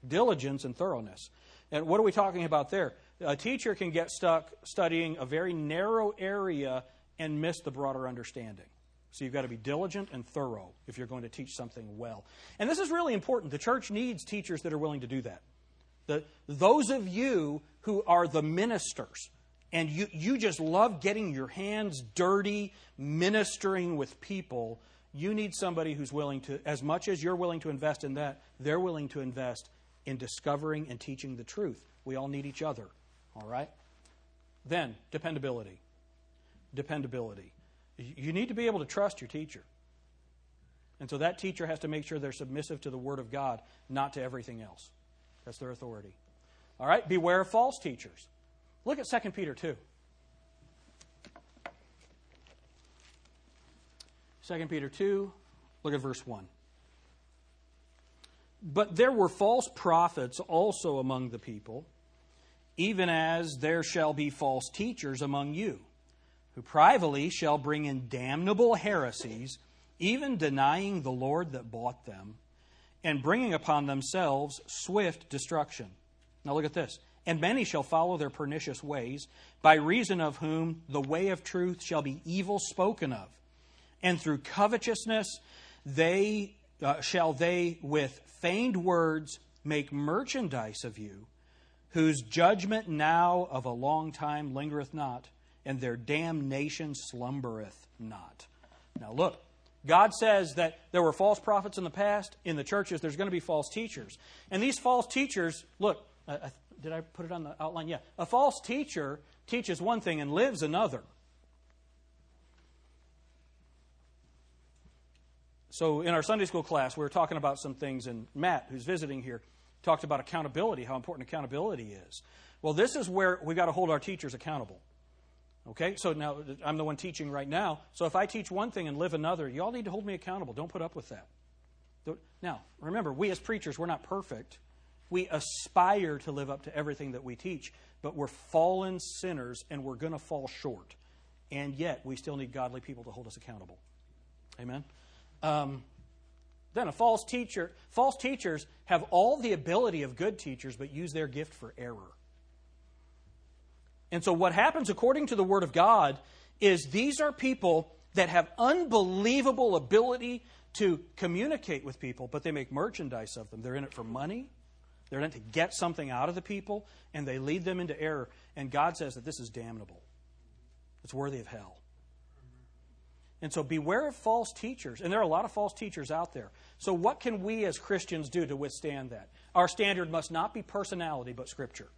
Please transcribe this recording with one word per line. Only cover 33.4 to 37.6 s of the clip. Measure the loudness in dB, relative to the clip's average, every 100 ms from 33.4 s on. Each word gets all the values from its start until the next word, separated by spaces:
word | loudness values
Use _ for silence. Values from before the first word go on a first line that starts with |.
| -8
right? | -6 -8 -12 _ _ -20 _ _ _ _ _ -4
Then, | -2 -2 -8 _
dependability. | -6 -4 -4 -4 -6 -8 -18 _ _ _ _ _ _ _ -20 _
Dependability. | -10 -6 -6 -6 -6 -8 -10 -20 -20